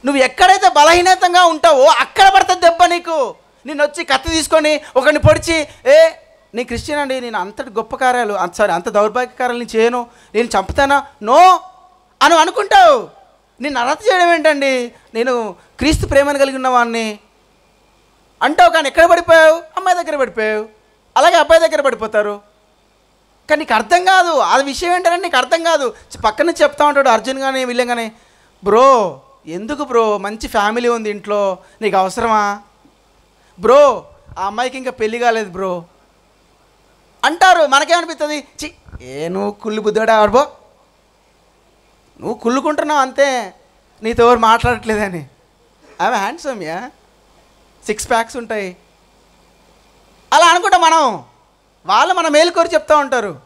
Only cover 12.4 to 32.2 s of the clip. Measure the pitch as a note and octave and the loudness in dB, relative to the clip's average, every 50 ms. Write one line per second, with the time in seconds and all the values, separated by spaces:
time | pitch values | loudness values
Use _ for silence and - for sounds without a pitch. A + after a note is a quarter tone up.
12.4 | D#4+ F#4 G4+ B4 G4+ G4 G#4+ G4 - - C#4+ - F3+ - _ - _ _ _ _ | 2 0 -2 -6 -2 2 4 6 6 6 4 2 -2 -10 _ -20 _ _ _ _
13.4 | _ _ _ _ A#3+ D4 C#4 B3+ A#3+ B3+ D4+ D#4 - A4 F#4+ F4+ F4 F4 E4+ E4 | _ _ _ _ -10 -8 -6 -4 -4 -4 -4 -2 0 0 2 2 2 2 2 2
14.4 | D4 D#4 D4+ C#4 C#4 C#4 C4 B3+ A#3+ A#3+ A#3+ _ _ _ - A3+ A#3 B3+ B3 A#3+ | 0 0 0 0 -2 -2 -2 -4 -6 -8 _ _ _ _ -6 -6 -4 -2 -4 -4
15.4 | A3+ G3+ F3 _ _ _ _ - A#3+ D4+ - - - - D4 C#4 C#4+ C#4+ C#4+ C#4 | -6 -8 -14 _ _ _ _ -4 -2 0 0 0 -2 0 0 0 0 0 0 -2
16.4 | C#4 C4+ C4+ C4 B3+ C4 B3+ B3 A#3 A#3 A3+ A3+ A3+ G#3+ G#3 G#3 _ _ _ _ | -2 -2 -2 -4 -4 0 0 0 0 0 -4 -6 -6 -8 -10 -12 _ _ _ _
17.4 | _ _ _ _ _ _ _ _ _ _ _ _ _ _ _ _ _ _ _ _ | _ _ _ _ _ _ _ _ _ _ _ _ _ _ _ _ _ _ _ _
18.4 | - - D#4+ - F4+ E4+ E4 D#4+ D4+ C4+ C4 E4 E4 F4 E4+ E4+ E4+ E4+ E4 D#4+ | -4 -2 4 4 4 4 4 0 -2 -2 2 2 4 4 4 2 4 4 6 6
19.4 | D#4+ D#4 D#4+ E4+ E4 - _ F#4 F#4 F#4 F4+ F4+ E4 D4+ D4+ C#4+ C4 A3+ F3 A3+ | 6 6 4 2 -4 -12 _ -6 -2 -2 -2 -2 -2 -6 -4 -4 -4 -6 -4 -6
20.4 | G#3+ G#3+ G#3+ G#3+ G#3+ A3 _ _ _ _ _ _ _ _ _ B3+ C#4+ E4+ E4+ E4 | -4 -4 -4 -6 -8 -12 _ _ _ _ _ _ _ _ _ 2 2 4 4 2
21.4 | D4 D4 E4 E4 E4 E4 E4 D4+ C4+ G#3+ A3+ - A3 G#3+ A3 G#3+ G#3 G#3 G#3 G3+ | 4 4 4 4 4 2 -2 -2 -2 -2 -4 -4 -8 -4 -2 -2 -2 -4 -8 -12
22.4 | _ _ _ _ _ _ _ _ _ _ _ _ _ _ _ _ _ _ _ _ | _ _ _ _ _ _ _ _ _ _ _ _ _ _ _ _ _ _ _ _
23.4 | _ - D4+ D4 D#4 - A3+ A3 A3+ G#3+ E4+ F4+ F#4 F#4+ F#4+ F#4 F4+ F4 D#4+ C4+ | _ -4 -2 -2 0 -2 -2 -2 0 0 0 2 2 2 4 4 2 2 0 0
24.4 | G#3 E3+ C4+ C4+ C#4 C#4 B3+ - - F4 F4 F4+ F#4 E4+ E4+ F4 G4 E4+ E4+ C4 | 2 2 2 0 0 -2 -6 -6 -2 -2 -2 0 0 0 0 0 -4 -2 -2 -2
25.4 | B3+ B3+ E4+ E4 E4 E4+ D#4+ D4 C#4 A#3 - - - _ - - - G#3+ G#3+ - | 0 0 -2 -2 0 -2 -2 0 -2 -6 -8 -10 -20 _ -16 -4 -4 -2 0 0
26.4 | D4+ F4 E4 - D4+ C#4 C#4+ - D4 D4 C#4+ C#4 C4+ C4 A3+ A3 F#3+ C4 C4 C4+ | -2 -2 0 0 0 0 0 0 0 0 2 2 2 2 2 0 -2 -6 -8 -6
27.4 | C4+ C4+ C4+ C4 C4 B3 B3 A#3+ B3 A#3+ A#3+ A#3 A3+ A3 A3 _ _ _ _ _ | -6 -4 -4 -4 -6 -4 -4 -4 -4 -4 -4 -6 -8 -10 -14 _ _ _ _ _
28.4 | _ _ _ _ - G3 G3+ A#3 C4 C#4 C4 A#3 G3+ F3 C3+ C3+ _ _ _ _ | _ _ _ _ -2 0 2 4 6 6 4 2 0 -4 -8 -14 _ _ _ _
29.4 | _ D3+ D#3+ F#3 G#3+ A3+ D4 C4 D4 B3+ G#3+ A#3 A3+ G#3+ G#3 G3+ F#3+ G3+ G#3+ A3 | _ -14 -12 -12 -8 -10 -8 -8 -8 -2 -2 0 0 0 -2 -4 -6 -10 -10 -10
30.4 | - A#3 - A3 G3+ G#3 A3 A#3+ A#3+ A#3+ A#3+ A3+ A3 G#3+ G#3 G3+ - G3+ G#3 G#3 | -12 -4 -4 -2 -2 -2 -2 -2 -2 -2 -4 -4 -6 -8 -10 -10 -8 -6 -4 -2
31.4 | G3+ G3 F3+ F3+ _ _ _ _ A3 G3+ F#3+ F#3+ F#3+ F#3+ - A#3+ | -2 -4 -6 -8 _ _ _ _ -6 -2 0 0 -2 -2 -4 -4